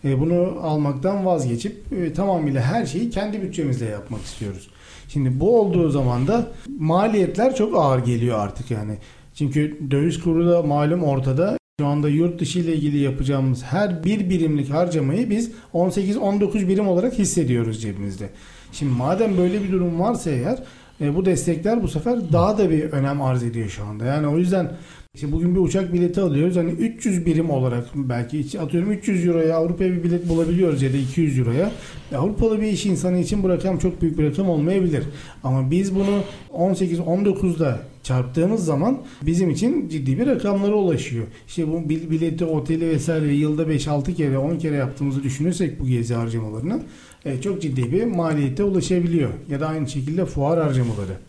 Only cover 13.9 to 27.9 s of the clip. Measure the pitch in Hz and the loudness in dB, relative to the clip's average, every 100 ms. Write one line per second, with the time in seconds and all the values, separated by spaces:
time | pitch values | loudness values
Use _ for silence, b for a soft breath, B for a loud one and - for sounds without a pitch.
13.9 | 170 165 214 180 180 160 147 135 147 175 | 0 0 0 0 2 2 0 0 0 0
14.9 | 160 135 180 240 208 233 B B 165 180 | 0 0 0 0 0 -2 B B 0 0
15.9 | 185 190 208 196 202 202 214 185 190 202 | 2 0 0 0 2 2 2 2 2 4
16.9 | 180 247 247 196 - 139 120 113 107 113 | 2 2 0 0 2 2 2 0 -2 -6
17.9 | 95 101 95 101 B B B B - 143 | -6 -8 -8 -10 B B B B -4 -2
18.9 | 120 131 185 226 180 180 202 196 185 175 | 0 0 2 2 2 2 2 0 0 0
19.9 | 165 202 240 170 131 139 254 B B B | 0 0 0 -2 -2 0 -4 B B B
20.9 | - 147 156 185 175 - 165 180 233 196 | -4 -2 2 2 2 0 0 0 0 0
21.9 | 156 233 240 175 147 185 214 190 160 - | -2 0 -2 2 4 4 4 2 2 0
22.9 | 143 139 143 131 127 120 117 107 104 104 | 0 0 0 0 0 -2 -4 -6 -6 -10
23.9 | 107 120 147 147 156 180 190 156 B B | -4 -2 0 2 2 2 2 0 B B
24.9 | B B - 147 156 175 180 170 190 180 | B B -8 -2 0 2 4 2 2 0
25.9 | 175 175 175 185 139 170 175 165 165 233 | 2 2 2 2 2 2 2 0 0 -2
26.9 | - 226 180 165 160 165 139 127 120 120 | -2 -2 0 2 2 2 0 0 -2 -4